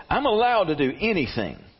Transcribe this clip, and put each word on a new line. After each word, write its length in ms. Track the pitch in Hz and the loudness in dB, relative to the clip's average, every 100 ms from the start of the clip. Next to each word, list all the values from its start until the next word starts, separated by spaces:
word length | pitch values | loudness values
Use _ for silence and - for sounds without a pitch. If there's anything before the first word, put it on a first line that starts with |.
| - | -4
'I'm 160 | 202 285 | -2 2
allowed 380 | 214 240 226 | 2 2 2
to 120 | 170 147 | 2 0
do 160 | 135 156 | -2 0
anything,' 640 | 220 190 117 117 90 - - | -2 0 -2 -4 -6 -8 -20